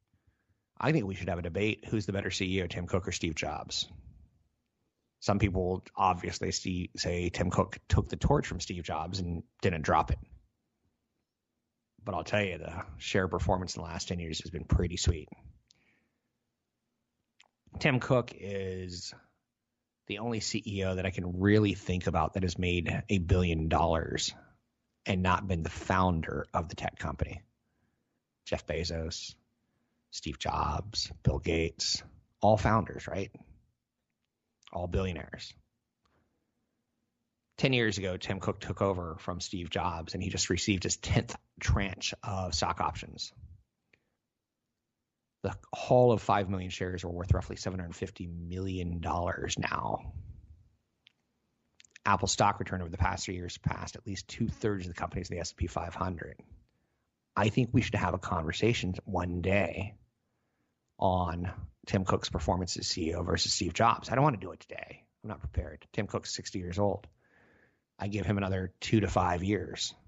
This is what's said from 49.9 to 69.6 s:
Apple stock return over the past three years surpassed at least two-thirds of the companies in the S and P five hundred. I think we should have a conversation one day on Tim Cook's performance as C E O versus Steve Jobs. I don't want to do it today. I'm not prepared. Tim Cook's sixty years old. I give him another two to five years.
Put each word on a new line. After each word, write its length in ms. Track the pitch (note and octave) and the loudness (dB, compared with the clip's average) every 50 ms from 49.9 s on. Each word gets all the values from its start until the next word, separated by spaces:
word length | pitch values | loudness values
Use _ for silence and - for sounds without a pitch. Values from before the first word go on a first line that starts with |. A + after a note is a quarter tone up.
| - - - - - - - - - - - - - - _ _ _ _ _ _ _ _ _ _ _ _ _ _ _ _ _ _ _ _ _ _ _ - - _ _ - - | -4 -4 -6 -10 -12 -12 -12 -14 -16 -18 -20 -20 -20 -20 _ _ _ _ _ _ _ _ _ _ _ _ _ _ _ _ _ _ _ _ _ _ _ -20 -20 _ _ -4 2
Apple 220 | - G2+ F2+ - F#2+ | 2 2 4 2 0
stock 300 | - - G#2+ G2+ G2 - | 2 4 4 4 2 0
return 220 | G2 - - F#2 | -2 -4 -4 -4
over 100 | F2+ E2 | -4 -4
the 60 | E2+ | -2
past 300 | F2 F2 F#2 F#2 F2 - | 0 0 0 0 -2 -4
three 80 | - F#2 | -6 -6
years 200 | F2+ F2 F2 - | -6 -6 -8 -10
surpassed 400 | - - - - F2+ F2+ - - | -6 -4 -4 -4 -4 -6 -10 -10
at 120 | - - | -12 -10
least 200 | G#2 G2 F#2 - | -10 -8 -8 -10
two-thirds 600 | - - - A#2 G#2 - - - G#2+ G#2 F#2+ F2+ | -12 -4 -2 -2 -2 -2 -2 -2 -2 -2 -2 -4
of 80 | F2+ E2 | -8 -6
the 40 | - | -6
companies 300 | F2+ E2+ - F#2+ F2 - | -6 -6 -4 -6 -6 -6
in 80 | F#2 | -6
the 40 | F2 | -6
S 100 | E2 - | -6 -8
and 80 | - - | -6 -4
P 80 | F2 | -6
five 280 | E2+ - E2 E2 E2+ - | -4 -2 -4 -4 -4 -4
hundred. 420 | - E2+ F#2 F2+ E2 D2+ - - - - - - - _ _ _ _ _ _ _ _ _ _ _ _ _ _ _ | -4 -2 -2 -2 -4 -8 -10 -12 -16 -20 -20 -20 -20 _ _ _ _ _ _ _ _ _ _ _ _ _ _ _
I 140 | - G#2 A2 | 2 2 4
think 200 | - - B2+ A2+ A#2 | 4 4 2 4 4
we 100 | - G#2 | 4 4
should 120 | - - | 4 2
have 200 | F#2+ F#2 F2 E2+ | 0 2 0 0
a 40 | F#2 | -2
conversation 760 | - - - F2 D#2 D#2 E2+ - - A2+ A#2 - - F2+ F#2 - - | -2 -2 -2 -2 0 -2 0 2 2 2 4 2 0 -2 -4 -4 -6
one 380 | - G2 F2 F2 F2+ F2 F2 E2+ | -4 -2 -2 -2 -2 -2 -2 0
day 540 | F#2+ F#2+ G2+ F2+ D#2+ E2 E2+ F#2+ G2 - - _ _ _ _ _ _ _ _ _ _ _ _ _ _ _ _ _ _ _ - | 2 4 4 2 2 -2 -4 -6 -8 -10 -14 _ _ _ _ _ _ _ _ _ _ _ _ _ _ _ _ _ _ _ 0
on 520 | - F#2+ F#2 F2+ F2+ F2 E2 E2+ F2 F2 - - - - - _ - | 2 2 4 4 2 0 0 -2 -4 -4 -6 -8 -10 -12 -14 _ -4
Tim 180 | - - G2+ F#2 | 0 2 2 4
Cook's 240 | - G2+ F#2+ - - | 4 2 2 0 -2
performance 480 | - F#2 - - F#2+ F2 F#2 F2 - | -4 -2 2 2 2 2 0 -2 -4
as 100 | - - | -4 -4
C 240 | - - F#2 E2+ D#2 | -4 -2 -2 -2 -2
E 40 | E2 | -2
O 80 | F2 F2 | 0 0
versus 300 | F2 E2+ E2+ - - - | 0 0 2 2 0 0
Steve 220 | - G2 E2+ D#2+ | 0 0 0 2
Jobs. 360 | - A2 - - - - - | 4 4 4 4 2 0 0
I 40 | A2+ | 2
don't 100 | B2+ C#3 | 4 4
want 160 | D#3 B2+ F#2 | 4 2 0
to 60 | F#2 | -4
do 60 | F2+ D#2+ | -10 -12
it 80 | - | -14
today. 440 | - - - - - - - - - _ _ _ - | -14 -14 -14 -14 -12 -14 -16 -18 -20 _ _ _ -12
I'm 60 | A2 | -12
not 120 | G#2 - | -10 -8
prepared. 460 | - - - - F2+ D2+ D2+ D2+ - - - | -8 -4 -4 -4 -4 -4 -8 -14 -16 -6 -4
Tim 140 | - G#2 | -4 -2
Cook's 280 | F#2+ - G#2 - - - | -2 -2 -4 -4 -4 -6
sixty 240 | - F2+ - - G2+ | -8 -8 -6 -6 -6
years 200 | F2+ F2 E2 F#2+ | -6 -4 0 2
old. 280 | G#2 G2+ F#2 - - - - _ _ _ _ _ _ _ _ _ _ _ _ _ _ _ _ - | 2 2 2 0 -4 -12 -20 _ _ _ _ _ _ _ _ _ _ _ _ _ _ _ _ -8
I 100 | - G#2 | -6 -2
give 180 | G2+ G#2 F#2+ | -2 0 0
him 120 | F2+ G#2 G2 | 2 2 2
another 340 | G2 F#2 F#2+ F#2+ F#2 F2+ - _ | 0 0 0 -2 -2 -4 -6 _
two 200 | - - - A2 | -2 2 4 4
to 80 | G2+ F#2 | 4 4
five 360 | - - F#2 F2 F2 F2 F#2 | 4 4 4 4 2 0 2
years. 500 | G2 G#2 F#2 | 2 0 0